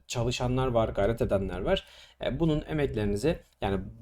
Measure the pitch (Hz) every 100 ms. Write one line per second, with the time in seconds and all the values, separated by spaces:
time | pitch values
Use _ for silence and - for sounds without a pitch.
0 | - 123 117 123 123 127 131 117 110 -
1 | 101 117 104 101 95 90 123 190 - -
2 | - _ - 127 165 151 - 156 139 127
3 | 104 101 143 170 - _ 101 95 95 -